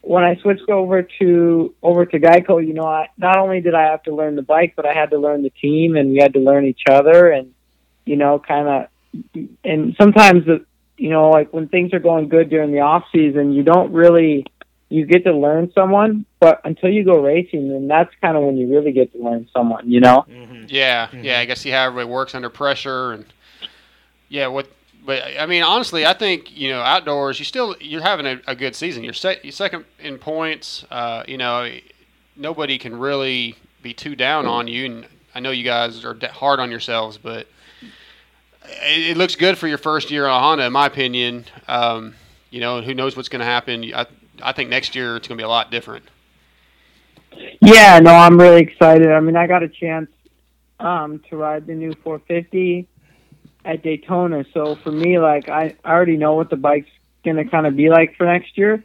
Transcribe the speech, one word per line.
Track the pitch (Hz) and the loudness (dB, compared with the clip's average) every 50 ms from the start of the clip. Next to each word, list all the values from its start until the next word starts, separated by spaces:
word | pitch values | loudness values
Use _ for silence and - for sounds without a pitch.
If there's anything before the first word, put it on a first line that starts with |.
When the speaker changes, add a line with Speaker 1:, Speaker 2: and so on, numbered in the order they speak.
Speaker 1:
when | - - 175 180 175 | -4 0 0 2 2
I | 175 170 | 2 0
switched | 175 - 202 196 196 190 - | 0 -2 -2 -2 -2 -2 -4
over | 208 196 190 180 190 185 180 180 - - | -2 -2 0 0 -2 -2 -2 -4 -6 -2
to, | 196 180 175 170 170 170 165 165 160 - - _ | 0 2 2 2 2 2 0 0 -2 -4 -8 _
over | - 170 175 175 175 | -2 0 2 2 0
to | 175 - 156 | -2 -2 2
Geico, | 147 165 170 175 180 - 190 165 160 | 4 6 6 4 4 2 0 0 0
you | 160 156 | -4 -6
know, | 160 160 | -6 -6
I, | 156 156 156 156 - _ | -4 -4 -4 -6 -8 _
not | _ - 180 185 190 | _ -2 0 0 0
only | 190 190 190 185 | 0 -2 -4 -2
did | 170 175 165 | -2 -2 0
I | 165 156 156 | 2 0 0
have | 156 156 _ | -2 -4 _
to | 165 151 | -8 -6
learn | 147 156 151 147 | -4 -4 -4 -4
the | 143 | -8
bike, | 135 - 151 160 175 170 _ | -4 0 0 0 0 -2 _
but | - 151 | -6 -4
I | 147 | -4
had | 151 160 151 147 | -2 -2 -2 -2
to | 151 147 | -2 -2
learn | 143 147 147 143 | -2 -2 -2 -2
the | 143 135 | -4 -6
team, | _ - - 143 147 156 165 165 160 | _ -6 -4 -2 0 0 0 0 0
and | 151 139 135 | 0 0 0
we | 135 139 | 2 4
had | 143 139 - | 4 4 4
to | 139 | 2
learn | 131 135 139 143 139 | 2 2 2 2 2
each | 135 127 - - 139 | -2 -4 -2 0 2
other, | 135 139 139 156 165 175 175 170 | 4 4 6 6 6 6 6 6
and, | 156 135 131 127 _ _ _ _ _ _ _ _ _ _ _ | 4 0 -4 -10 _ _ _ _ _ _ _ _ _ _ _
you | - 147 | -6 -2
know, | 143 143 143 147 143 | 0 0 0 0 -2
kinda, | - - 151 147 147 147 139 135 - - _ _ _ _ - - - _ _ 160 - - - _ _ | -2 -4 -4 -2 -2 -2 -2 -4 -4 -8 _ _ _ _ -18 -18 -18 _ _ -14 -14 -14 -16 _ _
and | - 160 156 151 - 165 - | -6 -4 -4 -4 -4 0 4
sometimes | 208 208 208 214 214 196 180 175 156 | 4 4 6 6 6 6 6 4 4
the, | 156 165 - - _ _ _ _ _ _ | 2 -2 -2 -2 _ _ _ _ _ _
you | _ 269 156 | _ -6 -2
know, | 160 156 156 156 | 0 2 4 4
like, | 156 156 151 151 | 4 4 2 0
when | - 160 160 151 | -6 -10 -8 -4
things | - 185 175 180 | -4 -4 -2 -2
are | 190 180 | -4 -2
going | 156 170 165 160 156 147 | 0 0 0 0 -2 0
good | 156 165 165 151 | 2 0 2 2
during | 156 156 151 147 | 0 -2 -2 -2
the | 143 143 | -2 0
off | 143 147 156 175 175 _ | 0 0 0 -2 -2 _
season, | - 165 156 147 135 147 143 143 | 0 0 0 2 0 0 -2 0
you | 139 139 139 | 0 0 2
don't | 156 170 180 - - | 4 4 4 2 0
really, | 175 165 170 175 170 170 165 156 151 139 135 - _ _ - _ _ _ _ _ | 0 4 6 6 6 6 4 2 0 -2 -4 -10 _ _ -20 _ _ _ _ _
you | 151 156 156 | -4 -4 0
get | 143 170 180 180 | 2 2 2 2
to | 185 | 0
learn | 165 147 143 147 151 160 170 175 _ | 0 0 0 0 0 0 -2 -2 _
someone, | 196 190 190 196 202 208 220 214 214 208 _ _ _ | 0 0 2 2 2 2 0 -2 -4 -8 _ _ _
but | 175 165 156 - _ | 4 4 4 4 _
until | 156 165 _ - 185 | -10 -8 _ -2 -2
you | 202 214 202 | -2 0 2
go | 185 180 156 | 2 2 2
racing, | 139 139 147 170 180 180 - 156 139 139 | 2 2 0 0 -2 -4 -6 -8 -6 -6
then | 135 135 139 139 | -6 -6 -4 -2
that's | 147 160 175 170 _ _ | 0 0 0 -2 _ _
kinda | - 170 160 151 | -4 -2 -2 0
when | 143 143 135 | -2 -2 -2
you | 131 127 120 | -2 -2 0
really | 135 147 147 151 | 0 0 0 0
get | 131 131 127 123 | 0 -2 -2 -2
to | _ 120 | _ -10
learn | 120 120 117 117 113 _ | -8 -6 -6 -6 -8 _
someone, | _ 127 120 117 113 110 - 120 | _ -2 -2 -2 -4 -6 -4 0
you | 123 123 | 2 4
know? | 123 123 127 131 - _ | 6 6 6 4 2 _
Speaker 2:
Mm-hmm. | 120 123 123 113 127 117 110 - | -16 -20 -20 -20 -20 -20 -20 -8
Speaker 3:
Yeah, | 131 135 135 131 123 117 113 110 | -4 -2 0 0 0 -2 -4 -8
Speaker 2:
Mm-hmm. | - 123 120 | -12 -14 -8
Speaker 3:
yeah, | 139 123 120 | -6 -4 -4
I | 120 | -4
guess | 120 127 - | -6 -8 -10
see | - 143 | -8 -4
how | 131 131 131 | -2 -2 -2
everybody | 131 123 123 120 117 | -2 -4 -8 -10 -8
works | 123 127 135 131 - | -6 -8 -8 -8 -10
under | 127 123 120 | -12 -14 -14
pressure, | _ - 147 139 139 131 - 139 131 127 131 123 | _ -6 -6 -6 -6 -6 -8 -10 -10 -8 -8 -10
and | 113 104 - _ _ _ _ _ _ _ - - _ _ _ _ _ _ _ _ _ _ _ _ | -12 -14 -16 _ _ _ _ _ _ _ -20 -20 _ _ _ _ _ _ _ _ _ _ _ _
yeah, | 143 143 135 | -8 -6 -6
what, | 131 127 139 139 _ _ _ _ _ _ _ _ | -6 -6 -8 -10 _ _ _ _ _ _ _ _
but, | 131 135 131 127 131 139 139 | -8 -8 -6 -8 -10 -8 -8
I | 151 | -6
mean, | 160 180 175 | -4 -2 -2
honestly, | 170 160 190 233 240 - 170 165 151 | 0 0 0 -2 -2 -4 -6 -2 0
I | 160 | 0
think, | 185 - 220 202 180 147 - - _ | 0 0 -2 -6 -6 -6 -8 -18 _
you | 156 139 135 | -10 -8 -6
know, | 131 127 | -6 -4
outdoors, | 120 127 151 185 170 151 147 143 139 139 131 - | -2 -2 -2 -2 -2 -4 -6 -4 -4 -6 -6 -8
you | 147 | -12
still, | - - 262 247 214 180 - | -12 -8 -8 -8 -8 -8 -12
you're | 151 147 147 160 | -16 -14 -12 -6
having | 156 190 208 165 143 | -4 -4 -4 -4 -6
a, | 139 131 127 _ | -8 -10 -10 _
a | - 131 | -12 -10
good | 123 135 131 - | -8 -8 -10 -10
season. | - 160 175 156 120 113 | -10 -12 -12 -12 -12 -14
You're | 120 117 | -14 -14
se-, | - - 190 190 - | -8 -8 -8 -8 -8
you're | - 139 | -12 -20
second | 135 - 196 185 - 170 156 _ _ _ | -12 -8 -8 -8 -8 -10 -18 _ _ _
in | 151 151 139 127 | -18 -16 -16 -14
points. | - 156 156 160 160 160 156 - - - - - - _ | -12 -12 -10 -8 -8 -8 -8 -10 -14 -18 -18 -18 -18 _
Uh, | - 123 120 117 113 117 120 | -12 -10 -10 -8 -10 -12 -14
you | - 135 131 | -14 -12 -8
know, | 127 123 120 123 123 120 123 123 _ _ _ _ _ _ _ _ _ _ _ | -8 -6 -6 -6 -8 -8 -12 -16 _ _ _ _ _ _ _ _ _ _ _
nobody | 143 143 156 165 156 151 139 135 | -16 -14 -14 -10 -10 -8 -8 -8
can | 127 - 120 113 117 | -8 -10 -14 -14 -10
really | 127 139 143 139 135 131 127 123 120 117 113 _ _ _ _ _ | -8 -6 -6 -6 -6 -6 -6 -8 -8 -10 -14 _ _ _ _ _
be | _ 127 113 | _ -20 -20
too | - - 156 143 | -16 -16 -16 -8
down | 123 127 131 151 156 139 | -6 -4 -4 -4 -4 -4
on | 123 117 120 120 117 | -4 -6 -6 -6 -8
you, | 117 123 131 | -10 -12 -12
and | 131 117 113 - - _ _ _ _ _ | -12 -14 -16 -20 -20 _ _ _ _ _
I | 127 | -12
know | 123 135 | -10 -10
you | 135 123 120 | -8 -6 -6
guys | 123 120 120 120 117 113 113 117 | -4 -4 -4 -4 -6 -8 -14 -16
are | 123 | -16
de-, | 117 113 127 120 | -14 -12 -14 -14
hard | - - 135 139 139 131 | -12 -6 -2 -2 -2 -2
on | 127 123 | -4 -8
yourselves, | 117 113 - - 120 113 110 110 107 | -10 -12 -10 -8 -6 -6 -6 -8 -12
but | 107 110 117 113 113 113 _ _ _ _ _ _ _ - 233 - _ _ _ _ _ _ _ _ _ _ _ _ _ _ | -16 _ -14 -14 -14 -16 _ _ _ _ _ _ _ -20 -20 -20 _ _ _ _ _ _ _ _ _ _ _ _ _ _
it, | - - 139 147 147 151 160 160 165 | -20 -18 -10 -6 -4 -4 -4 -4 -6
it | 170 | -4
looks | 165 185 175 - | -4 -4 -4 -2
good | - 165 190 185 | -2 -2 -2 -2
for | - - | -4 -6
your | 160 147 139 | -8 -8 -8
first | - 160 151 156 - - | -6 -6 -6 -6 -6 -8
year | 147 147 143 | -8 -4 -4
on | 135 131 | -2 0
a | 123 | 0
Honda, | 127 147 160 147 131 | 0 0 0 0 -4
in | 120 123 | -4 0
my | 139 143 | 0 -2
opinion. | 139 135 139 131 127 123 123 123 120 120 123 120 - - - _ - | -2 -2 -4 -6 -6 -4 -6 -6 -6 -8 -12 -18 -20 -20 -20 _ -8
Um, | - 120 120 120 117 113 110 110 107 _ _ _ _ _ _ _ | -6 -4 -4 -4 -4 -6 -12 -16 -20 _ _ _ _ _ _ _
you | - 120 | -12 -10
know, | 120 120 123 120 | -8 -8 -8 -8
who | 113 127 | -10 -10
knows | 135 127 131 135 135 | -8 -6 -8 -8 -8
what's | 131 127 - | -10 -16 -12
gonna | 123 120 117 | -10 -8 -6
happen? | 120 120 120 120 - 120 117 117 117 - | -4 -4 -4 -4 -6 -10 -10 -10 -12 -10
I, | 120 120 _ _ _ _ _ _ _ | -10 -10 _ _ _ _ _ _ _
I | - 127 | -10 -10
think | 135 - 135 120 | -8 -8 -8 -6
next | 123 131 123 - - | -6 -6 -6 -8 -10
year | 131 127 120 117 | -10 -10 -10 -10
it's | 113 - | -12 -12
gonna | - 123 113 | -14 -14 -12
be | 110 | -8
a | 110 | -4
lot | 117 117 107 - | -4 -4 -4 -4
different. | 117 117 113 - 113 117 _ _ _ _ _ _ _ _ _ _ _ _ _ _ _ _ _ _ _ _ _ _ _ _ _ _ - - - - - _ | -8 -10 -10 -12 -20 -20 _ _ _ _ _ _ _ _ _ _ _ _ _ _ _ _ _ _ _ _ _ _ _ _ _ _ -20 -20 -20 -20 0 _
Speaker 1:
Yeah, | - 202 220 226 214 202 180 170 | 8 10 10 10 12 10 10 10
no, | 165 165 | 10 10
I'm | 170 170 170 170 175 175 | 10 10 10 10 10 10
really | 175 175 170 170 | 10 10 10 8
excited. | 165 160 - _ 170 160 160 160 165 160 | 6 4 2 _ 6 6 8 6 6 6
I | 156 156 | 4 2
mean, | 156 160 165 | 2 2 0
I | 170 175 | 0 0
got | 170 180 180 | 0 0 -2
a | 170 151 | -2 -4
chance, | _ - 175 165 160 160 156 - _ _ _ _ _ _ _ _ _ _ _ _ _ _ | _ -10 -10 -8 -8 -8 -10 -12 _ _ _ _ _ _ _ _ _ _ _ _ _ _
um, | 233 175 180 170 151 151 151 151 _ _ | -6 -6 -4 -4 -6 -8 -12 -16 _ _
to | 170 | -10
ride | 156 151 151 151 151 151 | -8 -6 -6 -6 -8 -10
the | 160 165 | -10 -12
new | 160 160 160 156 _ | -10 -10 -10 -12 _
four | _ 160 160 147 | _ -12 -12 -12
fifty | _ _ 175 170 170 _ - 185 185 180 175 180 180 _ _ _ _ _ _ _ _ _ _ _ _ - _ _ _ | _ _ -8 -8 -8 _ -6 -4 -2 -2 -4 -4 -8 _ _ _ _ _ _ _ _ _ _ _ _ -20 _ _ _
at | 170 165 156 | -10 -10 -8
Daytona. | _ 160 156 147 _ - 185 180 180 175 165 147 139 _ _ | _ -8 -8 -8 _ -6 -4 -4 -2 -2 -4 -6 -8 _ _
So | 165 151 151 151 | -6 -6 -6 -6
for | 151 - 165 | -8 -8 -8
me, | 151 151 165 175 180 175 | -6 -4 -2 0 0 2
like, | 160 156 147 147 143 156 | 2 2 0 -2 -4 -6
I, | 147 156 160 156 - _ _ | -6 -6 -6 -6 -8 _ _
I | 165 | -2
already | 165 170 180 170 160 | 0 0 2 0 0
know | 151 151 151 156 | 0 0 0 0
what | 160 160 - | -2 -2 -4
the | - | -6
bike's | 135 131 147 147 147 147 _ _ _ _ _ _ _ _ | -4 -2 -2 -2 -2 -4 _ _ _ _ _ _ _ _
gonna | 170 160 156 147 | -6 -4 -4 -6
kinda | 123 - 165 156 147 | -4 -4 -2 -2 -2
be | 139 139 147 160 | -2 0 2 4
like | 165 165 165 160 - | 4 4 2 2 -2
for | _ 175 | _ -2
next | 175 175 175 175 - _ | -2 -2 -2 -4 -8 _
year. | - 196 208 220 220 | -2 -2 -2 -2 -4